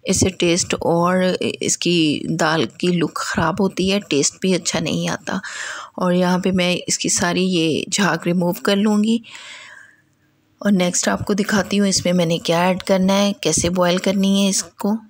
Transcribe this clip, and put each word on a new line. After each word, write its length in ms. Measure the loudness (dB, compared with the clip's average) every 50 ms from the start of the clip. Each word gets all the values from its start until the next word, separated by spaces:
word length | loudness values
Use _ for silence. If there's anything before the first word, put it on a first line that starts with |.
| _ -2
इससे 220 | 0 2 0 0
टेस्ट 440 | 0 0 0 0 2 0 0 -4 -4
और 480 | -2 0 0 2 2 2 2 2 2 2 0 0 -2 -4 -4 -4 -4
इसकी 600 | -4 -4 -4 -2 0 0 2 2 2 2 0 -2 -2 -4
दाल 340 | -2 0 0 0 2 0 -2 -2 -4 -2
की 60 | 0 0
लुक 300 | 2 2 0 -2 -4 -6
ख़राब 420 | -8 -4 -2 0 0 0 0 0
होती 280 | 0 0 0 0 -2 0
है, 100 | 0 -2
टेस्ट 400 | -2 -2 0 0 0 0 -4 -2
भी 100 | -2 0 0
अच्छा 260 | 0 -2 -2 -4 -2
नहीं 280 | -2 -2 -2 -2 -2 -4
आता। 320 | -6 -6 -6 -6 -6 -6 -6 -8 -12 -12 -10 -10 -12 -12 -14 -14 _ -2
और 160 | 0 2 2
यहाँ 240 | 4 4 2 2 2
पे 120 | 0 0
मैं 220 | 0 2 2 2 0 -2 -2 -4
इसकी 200 | -6 -4 -2 -2
सारी 340 | 0 0 0 0 0 0
ये 420 | 0 0 0 0 0 0 0 -2 -4 -4
झाग 300 | -2 0 0 0 0 0 -2
रिमूव 300 | -2 0 0 0 0 -2 -2 0
कर 120 | 0 0
लूँगी 440 | 2 2 2 2 2 2 2 0 -2 -2 -8 -20 -20 -18 -18 -18 -18 -20 -20 -20 -20 -20 -20 _ _ _ _ _ _ _ _ _ _ _ _ _ _
और 120 | 0 2
नेक्स्ट 360 | 2 4 2 2 0 0 0 0
आपको 260 | -2 -2 0 -2 0
दिखाती 420 | 0 0 0 0 0 0 0 0
हूँ 120 | 0 2 2
इसमें 240 | 0 0 0 2
मैंने 260 | 2 2 2 2 0 -2
क्या 260 | 0 0 2 2 2
ऐड 180 | 2 0 -2
करना 320 | 0 0 2 2 4 2 4
है, 180 | 2 2 0
कैसे 360 | 0 0 -2 0 0 2 0 0
बॉयल 280 | 2 2 2 2 2 2
करनी 420 | 0 0 0 2 2 2 4 4
है 80 | 2 2
इसको। 480 | 0 -2 -4 -6 _ _ -2 -2 -2 -2 -6